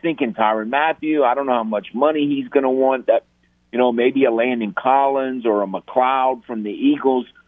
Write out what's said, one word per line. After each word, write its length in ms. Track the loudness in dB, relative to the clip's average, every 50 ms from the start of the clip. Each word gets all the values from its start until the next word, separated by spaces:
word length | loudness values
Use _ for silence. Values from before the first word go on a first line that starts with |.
thinking 320 | -4 -4 -2 -2 -4 -4 -2
Tyrann 360 | 0 0 2 2 0 -2 -2
Mathieu. 540 | -2 0 0 0 -2 -2 -4 -2 0 2 2
I 120 | 2 0
don't 100 | 0 0
know 80 | 0 0
how 100 | 0 0
much 300 | -2 -4 -4 -6 -6 -4
money 340 | 0 0 0 2 0 0
he's 220 | -2 -2 -4 -4 -2
gonna 200 | 0 0 2 2
want. 380 | 2 2 2 2 0 0 0
That, 160 | 0 0 0 -2 _ _ _ _ _ _ _ _ _
you 80 | -2 0
know, 140 | 2 2 2
maybe 320 | 2 0 0 2 2 2
a 60 | 2
Landon 420 | 2 2 0 0 -2 -2 -4 -4 -4
Collins 680 | -2 0 2 2 4 2 2 0 -2 -2 -4 -4 -4 -2
or 180 | 0 0 0 0
a 40 |
McLeod 760 | -2 -4 -8 -10 -4 -2 0 0 2 2 0 0 0 -2 -4 -8
from 200 | -10 -10 -8 -8
the 60 | -8
Eagles. 580 | -4 0 0 0 0 2 0 0 0 0 -2 -6 -12 _ _